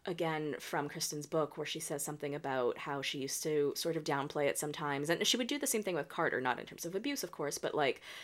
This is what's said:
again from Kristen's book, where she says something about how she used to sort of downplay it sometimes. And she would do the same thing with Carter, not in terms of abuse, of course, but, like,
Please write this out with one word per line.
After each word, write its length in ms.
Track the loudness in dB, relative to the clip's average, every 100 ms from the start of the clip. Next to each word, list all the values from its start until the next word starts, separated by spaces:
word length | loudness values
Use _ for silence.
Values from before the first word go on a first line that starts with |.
| -6
again 500 | 0 0 0 -2 -4
from 300 | -2 -2 -2
Kristen's 380 | -2 -4 -4 0
book, 320 | 2 2 -2
where 80 | -4
she 140 | -4
says 220 | -4 -4
something 320 | -4 -4 -4
about 440 | -2 0 2 2 2
how 240 | -2 -2
she 160 | -2 -2
used 240 | -2 -2
to 320 | 2 4 4 2
sort 200 | 0 0
of 80 |
downplay 420 | 2 0 0 2 2
it 120 | 2
sometimes. 520 | -2 -2 0 0 2
And 160 | 2 4
she 100 | 4
would 120 | 2
do 100 | 0
the 80 | 0
same 160 | 0
thing 140 | 0 -2
with 120 | -2
Carter, 320 | 0 2 4
not 180 | 2 0
in 60 |
terms 220 | -2 -8 -6
of 80 |
abuse, 280 | -4 -2 -4
of 80 | -6
course, 280 | -4 -4 -2
but, 160 | 0
like, 260 | 2 2 2 -6 -14